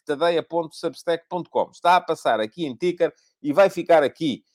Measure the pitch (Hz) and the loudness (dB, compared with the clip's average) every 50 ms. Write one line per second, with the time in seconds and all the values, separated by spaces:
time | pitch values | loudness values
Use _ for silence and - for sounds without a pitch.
0 | _ - 147 139 170 175 175 156 127 - 165 170 160 156 - - - 165 165 - | _ -8 -4 -2 0 0 0 -2 -4 -4 -6 -6 -6 -6 -10 -10 -8 -8 -8 -6
1 | - 175 165 165 - _ 180 175 151 - - 117 92 - - - - 170 185 180 | -6 -6 -6 -6 -6 _ -10 -10 -10 -4 -2 -2 -2 -2 -6 -2 0 2 2 2
2 | 175 - 160 - - 123 117 107 107 110 - 175 160 139 117 - 175 180 175 170 | 2 -2 -6 -2 0 0 0 0 -2 -4 -6 -8 -8 -8 -6 -4 -4 -4 0 0
3 | 165 147 - _ _ _ _ _ - 147 139 190 196 196 - 175 - - 170 156 | -2 -2 -2 _ _ _ _ _ -6 0 4 4 4 4 2 -2 2 4 4 4
4 | 143 123 - _ 165 143 104 - - _ | 4 2 -2 _ -4 -4 -4 -6 -10 _